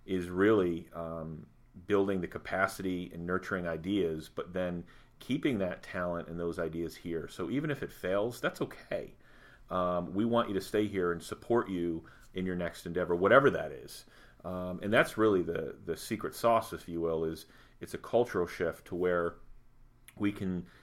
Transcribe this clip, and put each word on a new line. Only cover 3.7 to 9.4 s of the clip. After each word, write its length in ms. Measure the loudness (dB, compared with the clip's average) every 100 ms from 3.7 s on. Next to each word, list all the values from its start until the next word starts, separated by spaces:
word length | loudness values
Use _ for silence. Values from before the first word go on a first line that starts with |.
| -4 0 2 2 -2 -6
but 200 | -10 -6
then 300 | -4 -2 -4 -8 -18 -20 -18
keeping 380 | -4 -2 0 0
that 220 | -2 -4
talent 460 | -8 -4 -4 -4 -6
and 100 | -4
those 220 | -4 -2
ideas 380 | -4 -4 -6 -6
here. 320 | -6 -6 -6
So 200 | -6 -4
even 220 | -2 -2
if 100 | -4
it 100 | -8
fails, 480 | -6 -2 0 0 -2
that's 200 | -6 -4
okay. 520 | -6 -8 -8 -6 -6 -14 -20 -20